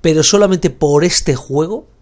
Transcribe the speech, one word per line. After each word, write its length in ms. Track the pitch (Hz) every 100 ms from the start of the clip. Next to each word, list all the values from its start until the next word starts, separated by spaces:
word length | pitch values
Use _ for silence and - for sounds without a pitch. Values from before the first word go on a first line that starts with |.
Pero 220 | 170 156
solamente 480 | 151 202 202 185 170
por 340 | - 151 147
este 300 | 175 - -
juego 520 | 127 - 135 160 220 - _